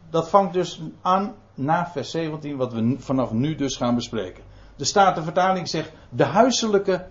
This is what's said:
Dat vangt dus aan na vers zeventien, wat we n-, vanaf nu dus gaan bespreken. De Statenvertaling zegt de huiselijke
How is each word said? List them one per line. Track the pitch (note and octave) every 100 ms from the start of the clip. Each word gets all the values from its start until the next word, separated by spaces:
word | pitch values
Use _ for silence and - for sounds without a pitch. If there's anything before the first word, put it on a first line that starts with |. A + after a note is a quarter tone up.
| -
Dat | E3 D#3+
vangt | G3+ F#3+
dus | F3+ E3 - D#3 -
aan | F3+ F#3+ G#3 - -
na | - C#3 E3+ F3
vers | C#3 A#2
zeventien, | E3 D#3+ D3+ D3 C#3
wat | B2
we | A#2
n-, | A2+ C3+
vanaf | - C3 A2+
nu | A2 D3 C#3+
dus | C#3 -
gaan | B2 A#2+
bespreken. | A2+ A2 F2+ - - - - -
De | C#3
Statenvertaling | G#3 F#3+ F3+ D#3+ F3+ F#3 F#3 E3
zegt | - - - -
de | B2
huiselijke | C#3+ F3+ B3+ - A3 G3+ G3+ F3+ -